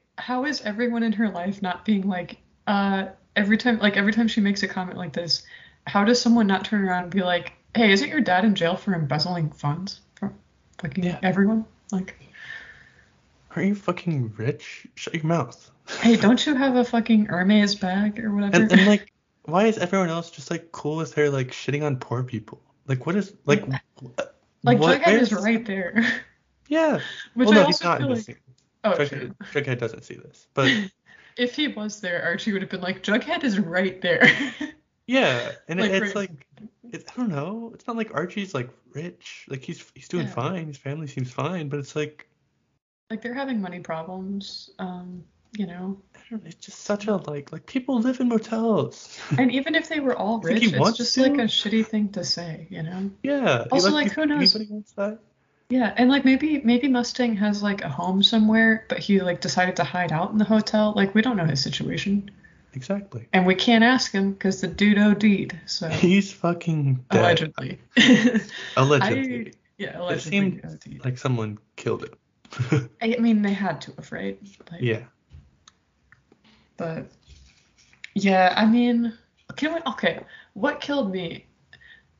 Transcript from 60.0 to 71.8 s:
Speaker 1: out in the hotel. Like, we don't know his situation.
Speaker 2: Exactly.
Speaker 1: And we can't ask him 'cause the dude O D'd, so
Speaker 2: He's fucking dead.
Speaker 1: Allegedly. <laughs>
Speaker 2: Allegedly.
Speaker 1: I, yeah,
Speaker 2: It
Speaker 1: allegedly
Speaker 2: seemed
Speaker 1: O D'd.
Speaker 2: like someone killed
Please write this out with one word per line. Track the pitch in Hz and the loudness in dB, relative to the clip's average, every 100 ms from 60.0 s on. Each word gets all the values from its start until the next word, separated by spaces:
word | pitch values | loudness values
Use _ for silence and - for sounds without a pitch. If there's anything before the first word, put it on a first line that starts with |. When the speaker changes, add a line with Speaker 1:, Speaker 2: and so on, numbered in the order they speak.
| 170 | -2
Speaker 1:
out | 156 202 | -2 0
in | 214 | 0
the | |
hotel. | 208 214 208 214 214 208 | 2 2 2 0 2 2
Like, | 196 | 0
we | 214 | 2
don't | 240 214 | 0 0
know | 160 | 0
his | 139 | -2
situation. | - - - 165 196 202 - - _ _ _ | -4 -4 -6 -4 -2 -2 -4 -14 _ _ _
Speaker 2:
Exactly. | 135 - 196 - 113 - | -12 -6 -8 -8 -14 -2
Speaker 1:
And | 185 185 | 2 4
we | |
can't | 185 - 226 | 2 4 6
ask | 233 254 - | 6 4 0
him | 196 196 196 | -2 -2 -2
'cause | 190 190 | -2 -2
the | 175 | -4
dude | 165 208 208 | 2 4 6
O | 208 | 4
D'd, | 208 214 196 - 165 | 4 4 2 -2 -10
so | - - 165 | -10 -8 -4
Speaker 2:
He's | 160 175 196 196 | 2 4 4 2
fucking | - 170 170 - 156 139 127 - | -2 -2 -2 -2 0 0 0 0
dead. | 110 | 2
Speaker 1:
Allegedly. | 175 165 156 - 131 - _ - | 4 2 -2 -8 -10 -12 _ 4
<laughs> | 240 240 240 226 - - - - | 6 6 6 2 -2 -10 -4 2
Speaker 2:
Allegedly. | 135 143 196 269 262 240 220 | 4 4 2 0 -4 -6 -10
Speaker 1:
I, | - _ - | -16 _ -12
yeah, | 196 | -10
Speaker 2:
It | - | -8
Speaker 1:
allegedly | 180 156 156 | -6 -6 -2
Speaker 2:
seemed | 202 196 - | 0 0 -2
Speaker 1:
O | 160 156 | -10 -18
D'd. | 147 143 | -18 -10
Speaker 2:
like | 131 127 | -8 -4
someone | 135 120 110 104 _ | -2 -2 -4 -8 _
killed | - | -8